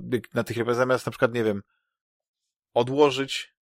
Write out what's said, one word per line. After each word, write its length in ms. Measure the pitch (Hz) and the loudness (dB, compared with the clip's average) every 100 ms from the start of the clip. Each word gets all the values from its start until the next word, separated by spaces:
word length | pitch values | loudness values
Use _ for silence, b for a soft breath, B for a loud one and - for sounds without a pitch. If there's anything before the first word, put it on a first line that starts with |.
| 120 | -4
jak 220 | 120 - | -6 -4
na 100 | 120 | -6
tych 140 | 113 117 | -4 -2
rybach, 180 | 113 120 | -2 0
zamiast 300 | 127 127 - | 2 0 -2
na 40 | |
przykład, 220 | - 127 | -2 0
nie 100 | 120 | 0
wiem, 180 | 110 101 - _ _ _ _ _ _ _ _ _ _ | 0 -2 -6 _ _ _ _ _ _ _ _ _ _
odłożyć, 840 | - 120 135 147 131 135 - - _ | -2 0 4 4 4 -4 -6 -10 _